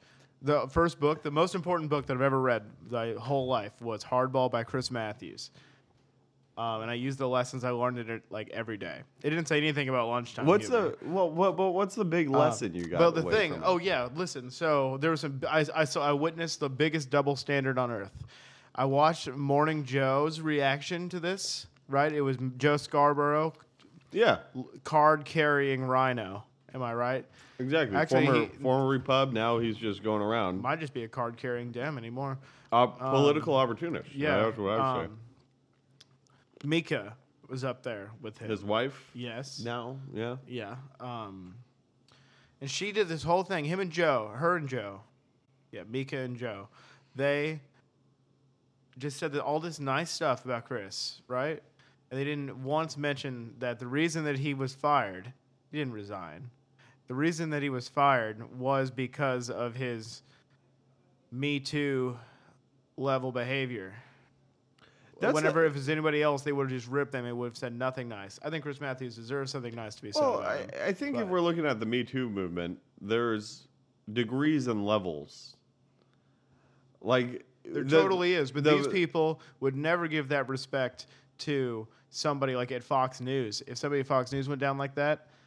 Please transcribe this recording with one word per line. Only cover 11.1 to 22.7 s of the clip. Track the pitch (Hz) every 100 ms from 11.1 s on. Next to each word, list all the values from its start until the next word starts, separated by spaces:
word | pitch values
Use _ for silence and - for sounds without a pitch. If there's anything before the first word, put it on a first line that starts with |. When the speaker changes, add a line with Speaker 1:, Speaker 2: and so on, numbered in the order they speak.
| 185 175
Speaker 2:
what, | 160 190 165
what, | 190
what's | 180 196
the | 226
big | 185 170 151
Speaker 1:
Um, |
Speaker 2:
lesson | 131 127 110 110
you | 87 85
got | 87
Speaker 1:
but | 170
the | 165
Speaker 2:
away | 160
Speaker 1:
thing, | 214 175
Speaker 2:
from | 170
it? | 170
Speaker 1:
oh | 180
yeah, | 185 151 123
listen. | 147 180 139 123
So | - 165 147 135 135
there | 160
was | 156
some, | 156 135 135
I, | 156 151
I | 160
saw, | 151 160 143
I |
witnessed | 143 160 165 165 -
the | 143
biggest | 131 156 156 131
double | 143 139 135
standard | - 143 135 127
on | 120
earth. | 113 98 - - - - - -
I | - 135
watched | 139 156 170 151
Morning | 131 139 139 156 156
Joe's | 131 135 135 139 151 160
reaction | 156 147 139 143 143 175 180
to | 180
this. | 170 196 - - - _ -
Right, | 139 151
it | 151
was | 135 127 131 127
Joe | 147